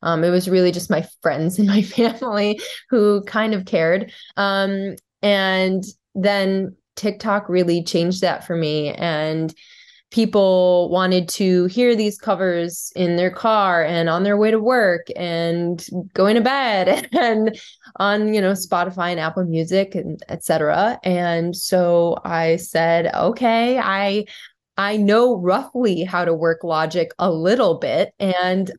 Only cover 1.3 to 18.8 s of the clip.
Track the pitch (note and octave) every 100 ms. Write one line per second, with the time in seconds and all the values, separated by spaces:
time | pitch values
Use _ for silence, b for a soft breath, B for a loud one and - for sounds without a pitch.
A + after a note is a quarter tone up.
1.3 | C#3+ D#3+ F#3 G3+ G3+ F#3+ - A#3 A3+ B3+
2.3 | G#3 G#3 G#3+ B B - B3 G#3 G3+ G3+
3.3 | G#3+ A3 G#3 F#3 F3+ D#3+ F#3 A#3+ B B
4.3 | - G3 G3 G3 G3 G3 - _ _ G#3
5.3 | G3+ F#3+ F#3+ F#3 F#3+ G3 - _ G3+ F#3+
6.3 | G3+ F#3+ F#3+ F#3+ - _ - G#3+ G#3 A3+
7.3 | G3+ G3+ F3+ F3 E3+ E3 F3+ E3+ F#3 F3+
8.3 | D3+ - E3+ D#3 D3+ D3 - E3+ D#3 D#3
9.3 | D#3 D#3+ B B B B B _ - A3
10.3 | G#3+ F#3+ F#3 F3+ F3+ F3 F3+ F#3 F3+ E3+
11.3 | - F#3+ F3+ F3+ F#3+ B3 A3+ G#3+ G3+ A3
12.3 | F#3 F#3 E3+ E3+ E3+ - - F3+ F3 F3+
13.3 | F3+ A3+ A3 G3 F3 D#3 E3+ E3 E3 G3+
14.3 | G#3 G#3+ A3+ G#3+ B3+ G3+ E3+ - - F3
15.3 | E3 E3+ E3+ E3+ E3+ - F3+ F#3+ - G3
16.3 | A3+ A#3 C#4 C4 G3+ F#3 D4 - D4 A#3+
17.3 | G#3+ A3 A3 B B B - G3+ G#3 G#3+
18.3 | G#3+ F#3+ F#3+ - F3+